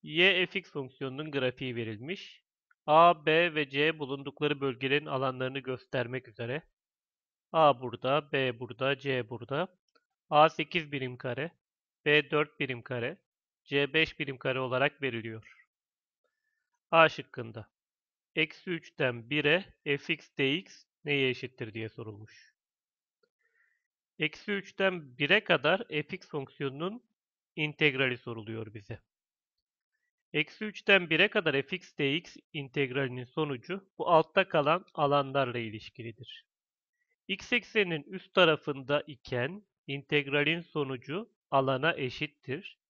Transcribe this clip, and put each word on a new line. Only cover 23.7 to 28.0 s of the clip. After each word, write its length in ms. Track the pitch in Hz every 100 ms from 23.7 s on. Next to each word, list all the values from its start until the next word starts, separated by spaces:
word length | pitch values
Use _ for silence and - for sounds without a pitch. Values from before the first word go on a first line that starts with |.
| _ _ _ _ _
Eksi 320 | 156 - -
üçten 680 | 202 - - 196 180 143 123
bire 260 | 143 202
kadar 440 | - 160 143 190 233
F 280 | 156 151 185
X 140 | -
fonksiyonunun 720 | 151 131 - 143 135 175 233 _ _ _ _ _ -
integrali 640 | 151 147 156 131